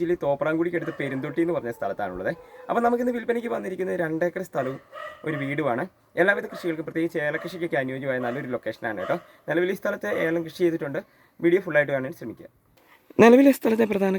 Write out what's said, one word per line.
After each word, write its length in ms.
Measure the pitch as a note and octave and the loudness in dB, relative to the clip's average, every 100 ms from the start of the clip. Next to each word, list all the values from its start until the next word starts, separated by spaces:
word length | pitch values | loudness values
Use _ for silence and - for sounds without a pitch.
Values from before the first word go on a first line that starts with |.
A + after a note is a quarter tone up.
ജില്ലയിൽ 180 | E3+ F3 | -2 0
തോപ്രാംകുടിക്ക് 560 | C#3+ C#3 D3+ D#3+ E3+ E3+ | 0 0 0 0 0 -2
അടുത്ത് 160 | D3+ - | -4 -4
പെരുന്തൊട്ടി 400 | C#3+ C3 D3 E3 | -4 -4 -4 0
എന്ന് 100 | E3 D#3 | 0 0
പറഞ്ഞ 160 | A#2+ - | -4 -4
സ്ഥലത്താണുള്ളത്. 540 | G2+ F#2+ G2+ F2+ G2 E3+ - - - | -4 -4 -6 -4 -4 -6 -10 -12 -4
അപ്പോൾ 120 | A3+ A#3 | 0 2
നമുക്കിന്ന് 280 | A#3+ B3 A#3+ | 2 0 -2
വിൽപ്പനയ്ക്ക് 340 | G#3+ A#3 A#3 A3+ | -2 -4 -4 -6
വന്നിരിക്കുന്നത് 420 | G3+ F#3 F#3+ F#3 | -6 -4 -4 -2
രണ്ട് 200 | D#3+ D#3+ F3 | -2 0 -2
ഏക്കർ 160 | F#3 F#3 | -2 -6
സ്ഥലവും 320 | D3+ C3 C3+ - - - - - | -4 -4 -6 -12 -14 -14 -10 -6
ഒരു 80 | C#3+ | -4
വീടുമാണ്. 420 | C#3 C#3+ C#3+ A#2 F#3 _ _ - | -4 -2 0 0 -4 _ _ 2
എല്ലാവിധ 240 | F#3 G#3 G#3 | 2 2 -2
കൃഷികൾക്കും, 340 | - F3 D#3+ D#3 | -6 -4 -4 -4
പ്രത്യേകിച്ച് 320 | D#3+ E3 D#3+ D3 | -2 -2 -2 -2
ഏലകൃഷിക്കൊക്കെ 520 | D#3+ F3 F#3 E3 D3 | -4 -6 -8 -4 -2
അനുയോജ്യമായ 360 | C3 C3 C3+ B2+ A#2+ | -2 -4 -2 -2 -2
നല്ലൊരു 240 | B2+ C3+ A#2 | -4 -4 -6
ലൊക്കേഷനാണ് 440 | - - A2+ G#2 | -6 -6 -6 -4
കേട്ടോ. 160 | - E3+ - - - | -2 -4 -6 -14 -4
നിലവിൽ 240 | D#3+ F3+ | 0 0
ഈ 40 | F3+ | -2
സ്ഥലത്ത് 300 | G#3 G3+ G#3 G3+ E3 | -4 -4 -4 -2 0
ഏലം 160 | E3+ D#3+ | -2 -4
കൃഷി 140 | - | -2
ചെയ്തിട്ടുണ്ട്. 360 | F3 D#3+ D3+ D3 - _ _ - | 0 0 -4 -8 -10 _ _ -2
വീഡിയോ 220 | E3+ F3+ F3+ | 2 2 2
ഫുള്ളായിട്ട് 260 | D3 C#3+ C3+ | 0 2 0
കാണാൻ 200 | C3 - | -4 -10
ശ്രമിക്കുക. 300 | A#2+ - - _ _ _ _ - - - A3+ | -12 -14 -16 _ _ _ _ -20 -2 8 10
നിലവിലെ 280 | B3 C#4 B3+ | 10 10 6
സ്ഥലത്തെ 280 | A#3+ A3 A3 | 4 2 2
പ്രധാന 240 | G3 G3 | 2 2